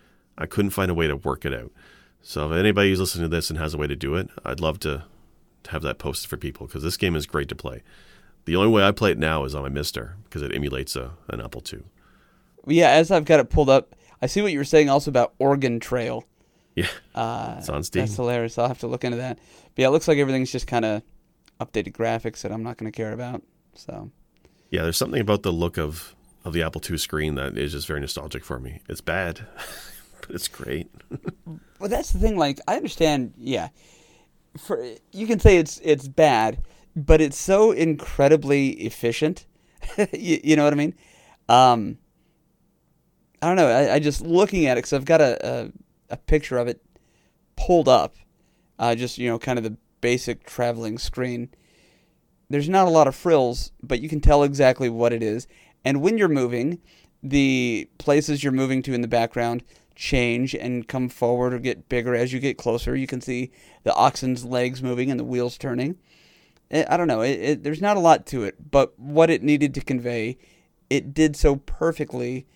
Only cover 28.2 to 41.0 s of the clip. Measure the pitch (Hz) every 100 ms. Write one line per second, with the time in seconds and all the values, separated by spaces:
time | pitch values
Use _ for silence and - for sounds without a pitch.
28.2 | 73 62 - 64 64 - - - - 90
29.2 | 87 - - - - - - - - _
30.2 | - - - - - 76 - - - 147
31.2 | - - - 160 _ - 196 247 - 185
32.2 | 220 196 143 139 - 233 - - 160 143
33.2 | 120 - 123 117 82 _ _ _ _ _
34.2 | _ _ _ - - 147 123 113 _ 190
35.2 | 220 214 214 180 156 - 160 143 135 139
36.2 | 151 117 110 117 - - _ 160 143 156
37.2 | 151 - - 196 220 143 165 147 - -
38.2 | 139 156 139 143 135 - 113 - 117 113
39.2 | 151 - - _ _ _ - - 202 170
40.2 | 170 160 147 151 147 147 151 -